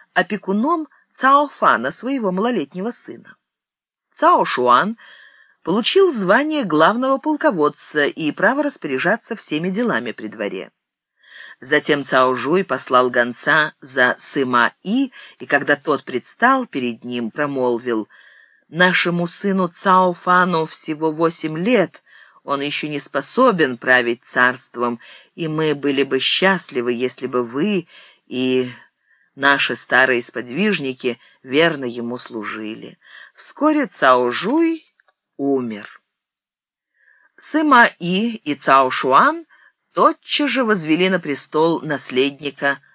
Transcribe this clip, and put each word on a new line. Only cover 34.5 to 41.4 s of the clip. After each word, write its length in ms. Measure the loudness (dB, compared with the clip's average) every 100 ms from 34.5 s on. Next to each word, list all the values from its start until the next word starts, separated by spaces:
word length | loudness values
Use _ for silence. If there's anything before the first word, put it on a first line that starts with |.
| 0 0 -2 _ _ _ _ _ -6
умер. 680 | -2 0 -2 -8 -14 -20 _ _ _ _ _ _ _ _ _ _ _ _ _ _
Сыма 500 | -4 0 4 6 6 2
И 380 | -4 -2 -2 -4
и 180 | -6 -4
Цао 340 | 2 4 4
Шуан 560 | 0 2 4 4 0 -8 _ _ _ _
тотчас 560 | 2 2 2 -4 -2 -2
же 140 | 0
возвели 460 | 0 0 0 2 2
на 100 | 0
престол 600 | -2 -8